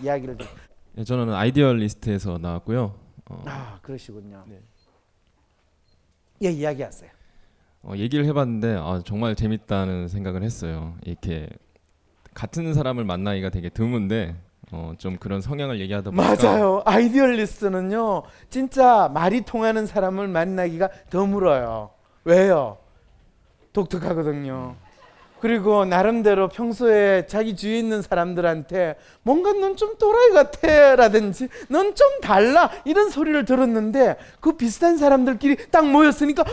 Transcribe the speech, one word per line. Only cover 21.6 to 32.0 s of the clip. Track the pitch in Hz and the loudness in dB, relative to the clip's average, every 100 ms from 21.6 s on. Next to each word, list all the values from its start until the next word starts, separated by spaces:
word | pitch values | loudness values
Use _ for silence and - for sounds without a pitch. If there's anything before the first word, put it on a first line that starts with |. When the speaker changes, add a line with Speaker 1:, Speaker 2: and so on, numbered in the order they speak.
| 117 113 104 _ _ _ | -2 -8 -10 _ _ _
Speaker 1:
왜요? | 165 180 196 165 117 101 _ _ _ _ _ _ _ _ _ | 2 4 6 2 0 -8 _ _ _ _ _ _ _ _ _
독특하거든요. | 208 170 180 170 165 151 143 139 131 127 127 _ _ _ _ _ _ | -6 -6 -6 -6 -4 -4 -6 -8 -10 -12 -16 _ _ _ _ _ _
그리고 | 226 226 202 208 185 | -2 0 2 2 2
나름대로 | 180 208 233 208 196 185 | 2 2 2 2 2 0
평소에 | - 233 220 233 214 202 190 170 | -2 -6 0 2 4 4 2 0
자기 | 208 220 180 | -4 -4 -4
주위에 | 208 233 | -4 -4
있는 | 226 214 | -2 -4
사람들한테 | - 175 175 175 170 160 139 180 165 143 _ _ | -2 -2 -2 -2 -2 -2 -4 -4 -4 -6 _ _
뭔가 | 226 311 392 | 0 0 0
"넌 | 403 392 381 | 0 -2 -4
좀 | 427 440 | -6 0
또라이 | 427 466 480 | 2 6 6
같아"라든지 | 320 285 - 320 302 285 254 220 214 202 175 254 - 330 | 6 4 2 4 8 8 8 6 4 0 -4 -8 -10 -2
"넌 | 302 403 | 0 0
좀 | - | 4